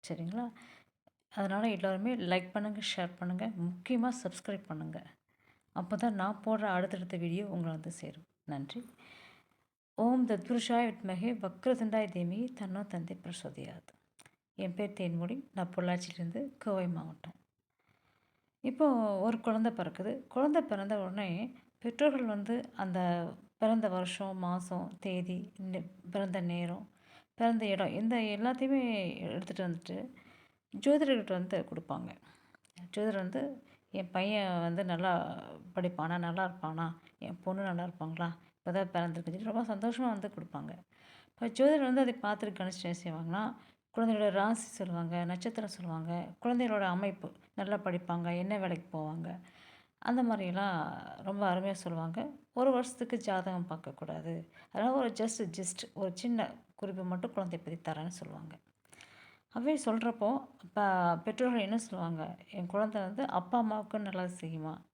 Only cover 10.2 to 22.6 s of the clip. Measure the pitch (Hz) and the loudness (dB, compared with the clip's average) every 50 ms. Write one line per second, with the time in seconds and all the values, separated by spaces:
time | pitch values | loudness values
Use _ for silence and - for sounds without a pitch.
10.2 | 254 240 220 196 - - 240 240 226 - 240 233 240 226 220 - - 190 185 180 | 6 4 4 0 2 2 2 2 2 4 4 4 4 4 0 -4 -4 -4 -2 0
11.2 | 190 233 247 226 - 190 180 - - 254 254 254 226 220 208 220 214 202 180 180 | 0 0 0 0 -4 -6 -6 -2 2 2 2 4 2 2 4 2 2 2 0 0
12.2 | 175 170 180 208 240 254 254 - 214 190 185 196 208 202 - 175 165 170 190 180 | 0 0 0 0 -2 -4 -4 -6 -6 -4 -4 -4 -6 -4 -4 -6 -4 -6 -8 -10
13.2 | - 170 170 - - 147 143 139 135 - - 170 - - _ _ _ _ _ _ | -8 -10 -10 -8 -10 -10 -10 -8 -10 -10 -12 -14 -18 -20 _ _ _ _ _ _
14.2 | - - _ _ _ _ _ - 190 185 175 180 208 202 208 - 190 175 170 170 | -20 -20 _ _ _ _ _ -6 -4 -4 -2 -2 -4 -4 -2 -2 -2 0 0 0
15.2 | 170 180 226 269 277 - _ 202 180 180 180 - 180 180 180 175 175 - - - | 0 -2 -4 -6 -8 -8 _ -4 -4 -2 0 0 2 2 2 0 -2 -6 -8 -6
16.2 | 175 165 170 220 285 269 - - - 220 202 190 180 175 175 160 160 160 156 - | -6 -4 -4 -4 -6 -6 -8 -8 -2 0 0 2 2 0 0 -2 -4 -8 -12 -12
17.2 | _ 170 - _ _ _ _ _ _ _ _ _ _ _ _ _ _ _ _ _ | _ -16 -16 _ _ _ _ _ _ _ _ _ _ _ _ _ _ _ _ _
18.2 | _ _ _ _ _ _ _ _ _ 247 254 262 311 294 269 233 220 214 202 190 | _ _ _ _ _ _ _ _ _ -4 2 4 6 6 6 6 4 2 2 2
19.2 | 185 226 226 226 226 240 220 220 226 233 226 226 180 165 - - 185 214 247 269 | 2 2 2 2 2 0 2 4 2 2 2 0 -4 -4 -2 -4 -4 -4 -4 -4
20.2 | - - - 247 269 302 294 330 302 302 214 196 196 196 214 208 196 185 185 202 | -8 -6 0 2 4 6 6 4 2 2 -2 -2 -2 -2 0 -2 -2 -2 -2 -2
21.2 | 208 185 170 180 220 254 - - - _ _ _ - 233 233 - 285 302 277 269 | -2 -2 -2 -2 -2 -6 -8 -12 -20 _ _ _ -6 -6 0 4 4 4 6 4
22.2 | 247 226 208 202 202 202 233 240 | 0 0 0 -2 0 -2 -2 -2